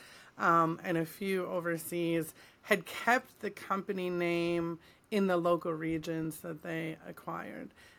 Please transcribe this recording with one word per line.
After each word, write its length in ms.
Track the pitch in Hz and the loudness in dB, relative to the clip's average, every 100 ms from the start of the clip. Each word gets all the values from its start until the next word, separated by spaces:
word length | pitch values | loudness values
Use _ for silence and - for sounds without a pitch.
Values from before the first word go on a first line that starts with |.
| - - - - | -20 -20 -16 0
um, 440 | 196 170 160 165 | 4 6 6 2
and 140 | 190 165 | 0 0
a 80 | 160 | 0
few 400 | - 196 190 180 | -4 -2 0 0
overseas, 880 | 180 170 165 - 175 170 165 156 - - - | -2 0 -2 -2 -2 0 0 -2 -8 -20 -8
had 220 | - 196 - | 0 0 0
kept 540 | - - 247 - - | -4 2 2 0 -10
the 120 | 208 | -10
company 580 | - - 196 185 190 180 | -8 -2 -2 -2 -2 0
name 720 | 175 170 170 170 170 170 165 - - - | 0 2 2 2 0 -2 -6 -12 -20 -2
in 160 | 214 196 | 2 4
the 100 | 175 | 4
local 340 | 175 175 175 | 4 2 0
regions 720 | 160 160 165 165 160 160 156 | -4 -2 -2 -2 -2 -2 -6
that 200 | 175 156 | -8 -8
they 360 | 175 165 160 160 175 | -6 -4 -4 -8 -12
acquired. 640 | - - 170 135 - - - - | -14 -8 -8 -8 -10 -12 -16 -20